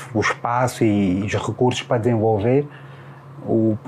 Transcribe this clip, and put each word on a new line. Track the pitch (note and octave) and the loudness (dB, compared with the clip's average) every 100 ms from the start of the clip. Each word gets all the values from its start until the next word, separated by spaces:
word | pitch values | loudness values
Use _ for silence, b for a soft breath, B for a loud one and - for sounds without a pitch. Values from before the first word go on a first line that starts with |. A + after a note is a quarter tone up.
| - | -4
o | A2+ | -2
espaço | G2+ - - A#2+ B2+ - | -2 -2 -2 0 0 2
e | A2+ G#2 G2 F#2 | 2 4 2 0
os | G2+ | -2
recursos | - - G#2+ B2 - | -2 -4 0 0 0
para | - B2 | -2 0
desenvolver | A2 A2+ A2 G#2+ G#2+ C3 D3 B B B B B B - - | 2 2 2 2 2 2 0 B B B B B B -14 -2
o, | A2+ A2+ A2+ | 2 2 0